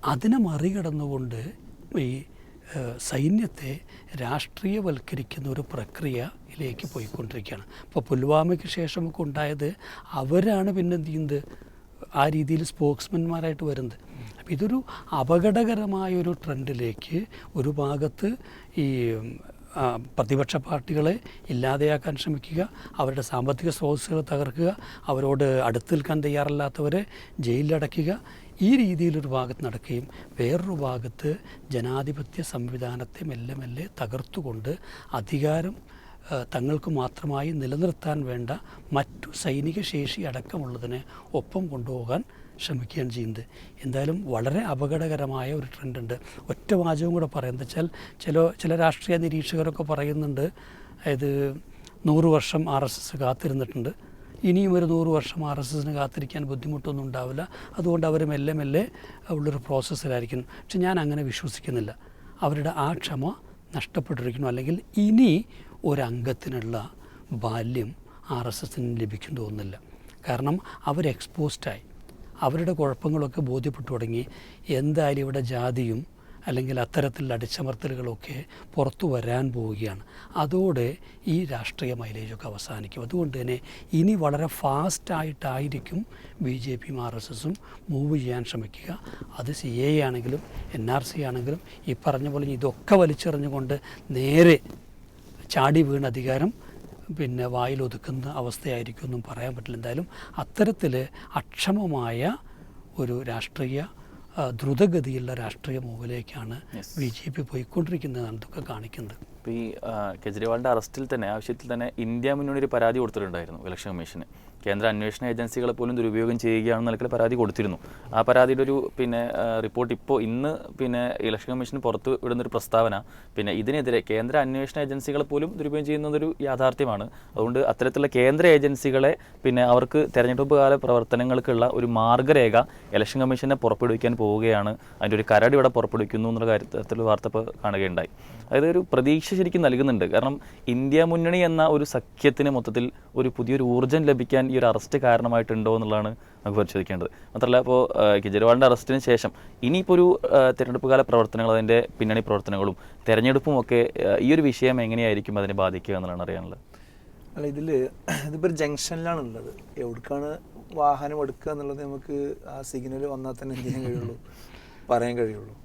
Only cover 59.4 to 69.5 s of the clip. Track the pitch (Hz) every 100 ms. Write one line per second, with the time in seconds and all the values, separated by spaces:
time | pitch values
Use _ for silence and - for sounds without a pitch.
59.4 | 147 139 - 135 127 147 147 123 117 127
60.4 | 123 - - 190 180 185 147 147 139 117
61.4 | 143 - - 123 107 - - - - -
62.4 | 156 147 151 165 143 165 - 143 143 247
63.4 | - - - 151 - - 131 135 120 123
64.4 | 135 123 131 175 - - 208 220 254 160
65.4 | - - - - 160 143 123 120 120 123
66.4 | - 127 113 117 107 - - - - 113
67.4 | 113 113 113 127 110 156 - - - -
68.4 | 120 110 - - 120 117 110 104 - 147
69.4 | 107